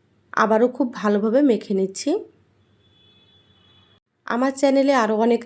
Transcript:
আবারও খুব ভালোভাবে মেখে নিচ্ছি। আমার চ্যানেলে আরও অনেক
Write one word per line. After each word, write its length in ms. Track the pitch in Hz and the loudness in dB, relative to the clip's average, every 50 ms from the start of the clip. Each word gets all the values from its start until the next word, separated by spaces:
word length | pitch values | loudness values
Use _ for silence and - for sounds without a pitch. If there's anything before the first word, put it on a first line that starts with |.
| _ _ _ _ _ _ | _ _ _ _ _ _
আবারও 360 | - - 220 208 220 220 240 247 | -2 -2 0 2 2 2 2 0
খুব 200 | 247 - 277 240 - | 0 -2 -6 -6 -6
ভালোভাবে 460 | - 185 208 208 202 208 226 214 269 | -4 -2 -2 0 0 0 0 2 2
মেখে 320 | 294 277 220 202 - - 202 | 2 2 2 0 -2 -4 -2
নিচ্ছি। 360 | 190 190 190 190 - - 277 330 427 - - _ _ _ _ _ _ _ _ _ _ _ _ _ _ _ _ _ _ _ _ _ _ _ _ _ _ _ _ _ _ _ _ _ _ _ _ _ _ _ | -2 -2 -4 -4 -6 -4 -4 -4 -4 -6 -10 _ _ _ _ _ _ _ _ _ _ _ _ _ _ _ _ _ _ _ _ _ _ _ _ _ _ _ _ _ _ _ _ _ _ _ _ _ _ _
আমার 260 | - 226 240 254 277 | -6 -4 -2 -2 -2
চ্যানেলে 420 | 269 269 294 277 269 277 269 277 277 | -2 0 0 2 4 4 2 4 2
আরও 200 | 254 220 208 220 | 2 2 2 0
অনেক 240 | 214 226 240 233 233 - | 2 2 2 0 0 0